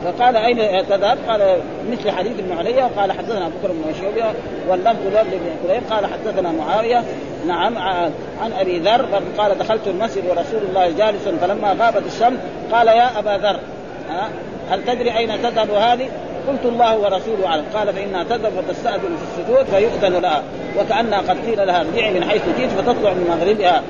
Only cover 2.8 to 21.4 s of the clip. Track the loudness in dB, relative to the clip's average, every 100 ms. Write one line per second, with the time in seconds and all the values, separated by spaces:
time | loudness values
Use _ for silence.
2.8 | 0 0 -2 -2 -4 -4 -4 -4 -4 -4
3.8 | -4 -4 -4 -2 -2 -4 -8 -8 -2 2
4.8 | 2 2 0 2 2 -2 -6 -6 -2 -2
5.8 | 0 -2 -2 -4 -4 -2 -2 -2 0 0
6.8 | 2 0 0 -8 -8 -6 -4 0 0 0
7.8 | -2 0 -2 -4 -10 -6 -6 -2 0 0
8.8 | 2 2 2 0 -2 0 0 2 0 -2
9.8 | 0 -2 -2 -2 -2 0 0 -2 -2 2
10.8 | 2 4 2 2 -2 -2 0 0 0 2
11.8 | 2 2 -2 2 2 2 -8 -10 -2 4
12.8 | 6 6 6 2 -2 0 0 0 -4 -14
13.8 | -14 -12 -8 -6 -6 -8 -10 -10 -4 -2
14.8 | 0 0 0 0 0 0 0 0 2 4
15.8 | 4 2 0 -6 -8 -6 -4 0 0 4
16.8 | 4 4 2 0 -2 -2 0 0 -2 -2
17.8 | -2 -2 -4 -4 -2 0 0 -2 -4 -2
18.8 | -2 -2 -4 -6 -6 -8 2 4 4 4
19.8 | 2 2 2 2 2 0 -2 -8 -6 -2
20.8 | 0 2 2 0 0 0